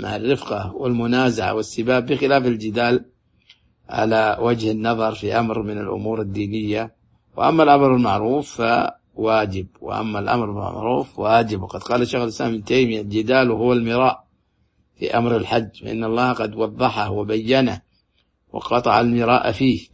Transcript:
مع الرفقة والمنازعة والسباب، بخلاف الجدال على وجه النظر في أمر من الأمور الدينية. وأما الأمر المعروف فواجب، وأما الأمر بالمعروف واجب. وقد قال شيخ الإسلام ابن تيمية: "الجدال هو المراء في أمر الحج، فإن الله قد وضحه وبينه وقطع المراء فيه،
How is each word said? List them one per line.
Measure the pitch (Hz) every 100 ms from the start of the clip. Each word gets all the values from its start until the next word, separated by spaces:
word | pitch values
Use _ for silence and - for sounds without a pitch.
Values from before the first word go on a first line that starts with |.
مع | 101 104
الرفقة | 117 135 - 104 98
والمنازعة | - 131 120 117 127 127 110 95
والسباب، | 107 110 - 113 127 123
بخلاف | 135 135 139 123
الجدال | 113 110 110 120 123 - _ _ _ _ _ _ _ -
على | - 110 110 110 104
وجه | 117 117 110
النظر | 107 113 113 110
في | 104 104 113
أمر | 113 110
من | 104 104
الأمور | 101 101 107 110
الدينية. | 101 101 101 107 107 107 113 - _ _ _ -
وأما | 123 160
الأمر | 147 143 139
المعروف | 127 117 101 110 143 143 -
فواجب، | 117 120 - - _ - 110 110 104 95 92 _
وأما | - 104 110 104
الأمر | 101 120 104
بالمعروف | 101 92 92 110 135 135 -
واجب. | 104 117 110 101
وقد | 98 95
قال | - 123 120
شيخ | 131
الإسلام | 117 - 120
ابن | 110
تيمية: | 98 127 120 110
"الجدال | 101 107 110 131 127
هو | 110 123
المراء | 120 113 120 131 - _ _ _ _ _ _ _ _
في | - 120
أمر | 120 117
الحج، | - 113 107 -
فإن | 110 110
الله | 113 117 127
قد | 113 107
وضحه | 110 110 110 127 107 104
وبينه | 101 104 110 110 135 123 95 - _ _ _ _ _ _
وقطع | 107 - 120 120 107
المراء | 120 120 117 123 -
فيه، | - 131 107 -